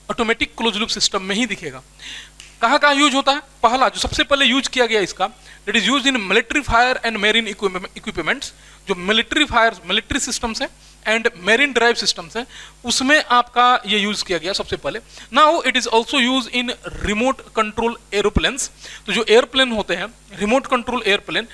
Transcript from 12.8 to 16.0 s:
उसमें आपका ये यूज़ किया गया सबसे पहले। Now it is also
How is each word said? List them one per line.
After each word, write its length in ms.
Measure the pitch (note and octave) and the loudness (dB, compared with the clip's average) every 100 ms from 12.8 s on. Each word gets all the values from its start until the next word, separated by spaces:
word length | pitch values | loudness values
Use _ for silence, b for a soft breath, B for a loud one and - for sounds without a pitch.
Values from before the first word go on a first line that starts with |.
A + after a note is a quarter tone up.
उसमें 400 | A#3+ - C4 D4+ | -6 -2 4 4
आपका 580 | - A#3+ A#3 A#3+ B3 B3 F#3+ | 4 2 2 4 4 4 0
ये 120 | G#3 | 0
यूज़ 260 | G3+ G3+ | 0 -2
किया 140 | - E3+ | -4 -4
गया 140 | E3 | -2
सबसे 240 | G3+ G3 F#3 | -4 -6 -6
पहले। 240 | C#3+ G#3+ - B B | -6 -8 -12 B B
Now 280 | A#3+ D4+ E4 B3+ | 4 4 4 0
it 60 | B3+ | 0
is 100 | A3+ | 2
also 280 | A3+ | 0